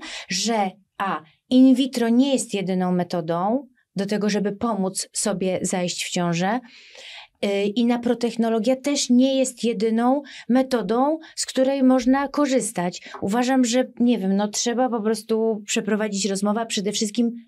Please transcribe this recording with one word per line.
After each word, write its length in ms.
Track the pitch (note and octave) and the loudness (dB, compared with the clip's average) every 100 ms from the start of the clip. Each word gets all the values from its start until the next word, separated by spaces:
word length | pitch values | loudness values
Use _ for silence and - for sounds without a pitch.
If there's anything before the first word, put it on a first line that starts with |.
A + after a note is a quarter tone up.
| - - - | -2 -12 -6
że 420 | F3+ G#3 A3+ F#3+ - _ - | -4 -2 0 -2 -4 _ -6
a, 240 | G3 D#3 - _ - | -4 -4 -8 _ 2
in 260 | B3+ C4 B3 | 6 8 6
vitro 340 | C4+ C4 A#3 | 2 0 2
nie 240 | A#3 C#4 | 4 4
jest 200 | C4 - | 2 0
jedyną 380 | G3+ F#3 F#3 F3+ | -4 -2 0 0
metodą 760 | F3+ F3+ F3+ D#3+ E3+ F#3+ B3+ C#4+ _ _ F#3 | 0 -2 -4 -2 -2 0 -2 -4 _ _ -6
do 100 | G3 | -4
tego, 240 | G#3 G#3 | -2 0
żeby 220 | G3+ G3 | 0 -2
pomóc 580 | G3+ A#3 G3+ F#3+ F#3+ - | -2 -4 -2 -2 -4 -8
sobie 460 | - G#3+ F#3 F#3 F3+ | -6 -4 -2 -2 -2
zajść 420 | - F#3+ F3+ - - | -2 -4 -4 -6 -6
w 40 | |
ciążę, 500 | F3+ F3 E3+ F#3 A#3+ B3+ - - - - - - _ G3+ | -2 -2 0 -2 -2 -6 -20 -20 -20 -20 -20 -20 _ -2
y, 180 | G3+ | 0
i 220 | G#3 G#3 A#3 | -2 0 0
naprotechnologia 920 | A#3+ A#3+ A#3 A#3+ A3+ A3+ A3+ G#3+ C4 | 0 0 0 -2 -2 0 0 0 0
też 340 | C#4+ C#4+ - | 0 -2 2
nie 280 | B3 C4 C4+ | 4 4 2
jest 240 | C4 - | 0 -2
jedyną 580 | A#3 A3 A3+ A3+ A#3+ C#4 C#4+ - - | -4 0 0 2 2 0 -2 -10 0
metodą, 720 | B3 C4 B3 F#3+ A#3 C#4 D#4+ - - | 2 2 0 0 0 2 0 -6 -10
z 100 | - | -6
której 380 | - C4 C#4 | 0 2 4
można 440 | B3+ C4 B3 C4+ C#4 | 4 4 4 2 0
korzystać. 760 | C#4+ D4 B3+ B3 - F3+ - - - | 0 2 2 0 -2 -4 -4 -12 -8
Uważam, 440 | G3 A3+ B3 C4 A#3+ | -2 0 2 2 2
że, 220 | B3 B3+ - | 2 0 0
nie 180 | A#3+ A#3 | 2 2
wiem, 180 | F#3+ G3 | 2 0
no, 120 | G#3 | 0
trzeba 420 | G#3 A#3+ A#3+ B3+ | -2 -2 0 0
po 120 | A3+ | 0
prostu 600 | G#3 A3 - A3 A3+ G#3+ G#3 | -2 -2 -2 0 0 -2 -4
przeprowadzić 600 | A#3 G3 G#3+ G#3+ G3 G3 | -4 -2 -2 -2 -2 -4
rozmowę, 360 | F#3+ G#3 G#3 | -2 0 -2
a 40 | A3+ | -2
przede 260 | G#3 G3 | -4 -4
wszystkim 400 | G3+ G#3+ G#3 A#3 A#3 | -2 -4 0 -2 -2